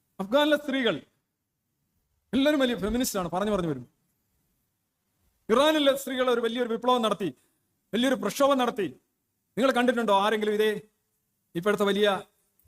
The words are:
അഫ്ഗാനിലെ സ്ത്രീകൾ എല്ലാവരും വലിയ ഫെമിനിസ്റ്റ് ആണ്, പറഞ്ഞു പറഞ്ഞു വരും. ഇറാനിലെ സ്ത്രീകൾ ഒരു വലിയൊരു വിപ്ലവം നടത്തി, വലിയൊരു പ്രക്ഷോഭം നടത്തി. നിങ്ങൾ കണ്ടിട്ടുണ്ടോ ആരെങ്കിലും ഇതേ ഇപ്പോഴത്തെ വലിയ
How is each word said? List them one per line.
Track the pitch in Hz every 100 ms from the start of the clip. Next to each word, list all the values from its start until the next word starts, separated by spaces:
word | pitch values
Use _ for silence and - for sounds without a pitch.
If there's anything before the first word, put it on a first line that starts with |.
| _ -
അഫ്ഗാനിലെ | 190 269 294 294
സ്ത്രീകൾ | 294 269 233 147 - _ _ _ _ _ _ _ _ _ _ _ _
എല്ലാവരും | 247 277 302
വലിയ | 254 220
ഫെമിനിസ്റ്റ് | 196 233 254 202
ആണ്, | 175
പറഞ്ഞു | 175 208
പറഞ്ഞു | 202 170
വരും. | 135 120 _ _ _ _ _ _ _ _ _ _ _ _ _ _ _ -
ഇറാനിലെ | 226 294 311 277 269
സ്ത്രീകൾ | - 254 262
ഒരു | 233
വലിയൊരു | 226 240 233
വിപ്ലവം | 226 247 254
നടത്തി, | 220 196 185 - _ _ _ _ _
വലിയൊരു | 214 262 262
പ്രക്ഷോഭം | 202 - 277 269
നടത്തി. | 240 220 170 - _ _ _ _ _ -
നിങ്ങൾ | 269
കണ്ടിട്ടുണ്ടോ | 240 247 240 220 196
ആരെങ്കിലും | 202 220 214
ഇതേ | 208 214 202 - _ _ _ _ _ _ 170
ഇപ്പോഴത്തെ | 196 208
വലിയ | 202 202 208 185 - _ _ _